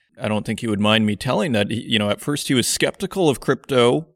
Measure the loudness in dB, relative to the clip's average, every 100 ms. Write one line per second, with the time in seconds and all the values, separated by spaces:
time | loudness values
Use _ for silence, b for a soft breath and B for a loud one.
0 | _ -10 -4 -4 -4 -6 -4 0 2 4
1 | 2 0 -2 -2 0 0 0 -4 -2 0
2 | 0 -2 -4 -6 0 0 0 0 -2 -2
3 | -6 0 0 2 -2 -2 0 2 4 2
4 | -2